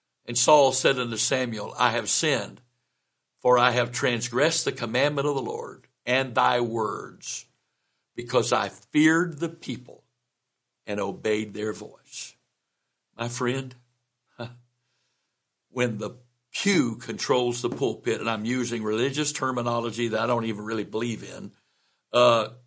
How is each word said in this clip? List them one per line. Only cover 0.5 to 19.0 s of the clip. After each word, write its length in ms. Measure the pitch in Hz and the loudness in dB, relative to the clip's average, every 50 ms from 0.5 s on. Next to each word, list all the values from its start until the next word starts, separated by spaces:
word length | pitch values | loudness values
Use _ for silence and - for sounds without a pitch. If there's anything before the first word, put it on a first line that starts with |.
| 151 147 139 135 | 8 8 8 6
said 260 | - - - 143 135 | 4 4 4 4 4
unto 200 | 127 123 117 113 | 2 0 -4 -2
Samuel, 560 | 104 - - 135 131 127 120 110 107 104 - - | -2 0 0 0 0 -2 -4 -4 -8 -8 -8 -2
"I 140 | - 123 120 | 0 2 2
have 180 | 113 120 107 101 | 2 0 -2 0
sinned, 520 | - - 165 156 139 113 101 95 95 - _ _ _ _ _ _ _ _ _ _ _ _ _ _ _ _ | 0 0 2 2 0 0 -2 -6 -12 -18 _ _ _ _ _ _ _ _ _ _ _ _ _ _ _ _
for 200 | - 123 123 123 | 2 4 6 6
I 120 | 120 123 | 6 4
have 200 | 117 123 120 117 | 4 2 0 0
transgressed 720 | 120 - 143 127 120 113 117 123 117 123 147 165 165 - - | -2 -2 0 0 0 0 -4 -2 0 2 2 2 2 0 -2
the 60 | 135 | -2
commandment 560 | - - 120 110 113 127 139 147 147 143 139 | -4 -4 -6 -2 0 2 2 2 0 0 -2
of 80 | 147 143 | 0 -2
the 60 | 139 | -2
Lord 460 | 117 - - - - - - - _ _ _ _ - | -4 -4 -6 -8 -8 -10 -14 -18 _ _ _ _ -4
and 300 | 120 123 131 135 127 117 | 0 0 0 0 0 0
thy 280 | 127 123 123 123 123 | 2 4 4 4 2
words, 840 | 120 110 113 113 107 101 98 95 98 98 92 - - - - - - _ _ _ _ _ _ _ _ _ _ _ _ _ - | 0 0 0 -2 -2 -2 -4 -6 -10 -12 -14 -16 -12 -12 -12 -12 -12 _ _ _ _ _ _ _ _ _ _ _ _ _ -10
because 360 | 120 120 - - 120 110 120 | -10 -8 0 2 2 4 4
I 180 | 123 110 101 95 | 2 2 0 -2
feared 720 | - - - _ - 151 156 156 160 165 180 170 147 139 | -6 -12 -14 _ 4 6 6 6 6 4 2 0 -2 -4
the 100 | 170 160 | -6 -6
people 540 | - - - - 117 92 - - - - _ _ _ _ _ _ _ _ _ _ _ _ _ _ _ _ _ | -6 -8 -10 -8 -8 -8 -10 -16 -20 -20 _ _ _ _ _ _ _ _ _ _ _ _ _ _ _ _ _
and 120 | 107 104 104 | -6 -4 -4
obeyed 540 | 98 98 92 90 92 110 107 107 110 104 98 | -4 -4 -6 -4 -2 -2 0 -2 -2 -6 -6
their 200 | 107 104 107 - | -6 -6 -6 -6
voice." 600 | - - - - - _ - - - - - - _ _ _ _ _ _ _ _ _ _ _ _ _ _ _ _ | -8 -10 -16 -18 -20 _ -16 -14 -14 -14 -14 -16 _ _ _ _ _ _ _ _ _ _ _ _ _ _ _ _
My 120 | - 117 | -8 -8
friend, 480 | 117 123 - 127 120 131 135 131 131 - - _ _ _ _ _ _ _ _ _ _ _ - | -6 -4 -2 -2 0 0 -2 -6 -8 -14 -20 _ _ _ _ _ _ _ _ _ _ _ -14
<laughs> 100 | 117 117 - - _ _ _ _ _ _ _ _ _ _ _ _ _ _ _ _ _ _ _ _ _ _ | -14 -14 -14 -20 _ _ _ _ _ _ _ _ _ _ _ _ _ _ _ _ _ _ _ _ _ _
when 300 | - 123 123 120 107 101 | -2 -2 -2 -2 -2 -4
the 180 | 107 98 - - _ _ _ _ _ _ | -8 -8 -10 -14 _ _ _ _ _ _
pew 440 | - - - 202 196 165 131 117 113 | -8 -2 0 2 4 4 4 2 0
controls 680 | 117 - - 107 - - - 135 127 123 123 120 120 | -6 -8 -10 -8 -6 0 0 2 2 2 0 -2 -2
the 80 | - 120 | -4 -4
pulpit, 500 | 117 120 139 117 107 - - 120 113 - | -2 -2 -2 -2 -2 -2 -2 -4 -2 -2
and 80 | 107 | -2
I'm 180 | 113 113 107 107 | -4 -4 -2 -2
using 360 | 117 127 127 120 104 120 110 | -2 -2 -2 -2 -4 -4 -4
religious 500 | 107 107 107 110 | -2 -2 0 0